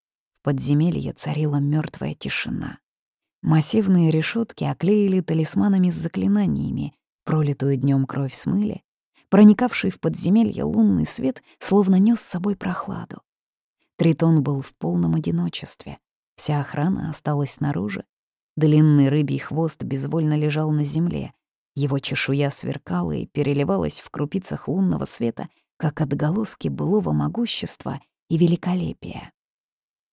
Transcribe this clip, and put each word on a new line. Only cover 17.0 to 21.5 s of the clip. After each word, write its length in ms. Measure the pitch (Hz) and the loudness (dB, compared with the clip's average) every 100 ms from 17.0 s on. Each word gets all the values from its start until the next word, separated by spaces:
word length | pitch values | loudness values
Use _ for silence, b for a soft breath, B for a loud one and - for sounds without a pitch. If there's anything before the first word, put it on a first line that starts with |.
| 160 | -4
осталась 420 | 156 - 143 139 | -6 -2 -2 -2
снаружи. 520 | - 143 156 202 190 - _ _ _ _ - | -2 -2 -2 -4 -6 -12 _ _ _ _ 0
Длинный 500 | 151 151 156 147 135 | 4 6 6 6 4
рыбий 300 | 147 139 139 | 2 0 -4
хвост 440 | - 151 160 - | -6 -4 -4 -4
безвольно 540 | - 135 139 160 151 151 | -6 -6 -4 -2 0 0
лежал 340 | 151 151 151 | 0 -2 0
на 120 | 151 | 0
земле. 500 | 147 156 175 151 - _ _ | 0 0 -2 -4 -8 _ _